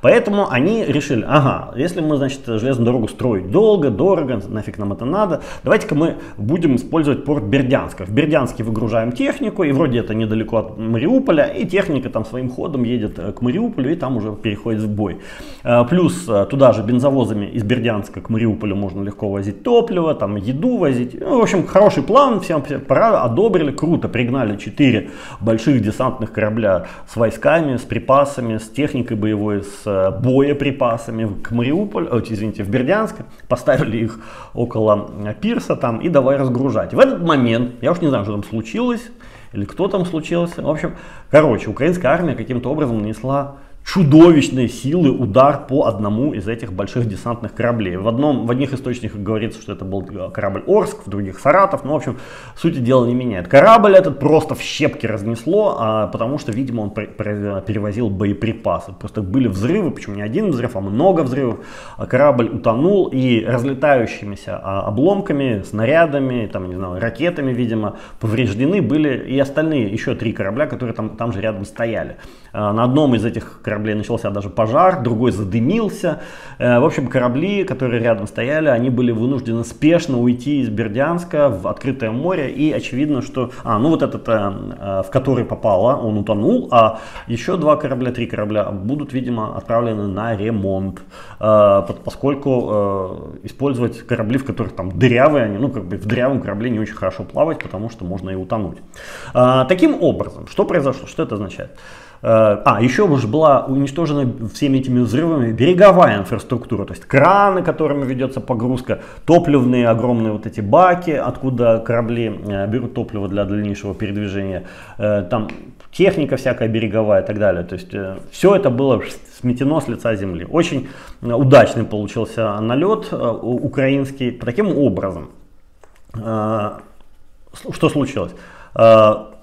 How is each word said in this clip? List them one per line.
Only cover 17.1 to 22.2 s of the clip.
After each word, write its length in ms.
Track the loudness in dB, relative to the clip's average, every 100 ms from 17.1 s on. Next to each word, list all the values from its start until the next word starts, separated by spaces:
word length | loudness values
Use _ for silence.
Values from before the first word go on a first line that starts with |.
| 2 0 -2 -4
из 160 | -4
Бердянска 580 | -2 0 0 -2 -6 -12
к 80 | -4
Мариуполю 480 | 0 0 0 -2 -4
можно 260 | -4 -6
легко 280 | -8 -6 -4
возить 320 | -4 -4 -6
топливо, 520 | 2 2 4 0 0
там 220 | 0 -2 -4
еду 400 | -4 -2 0 2
возить. 420 | 2 0 -2 -6
Ну, 200 | 0 4
в 40 |
общем, 240 | 4 2 2
хороший 360 | 6 6 4
план, 380 | 4 4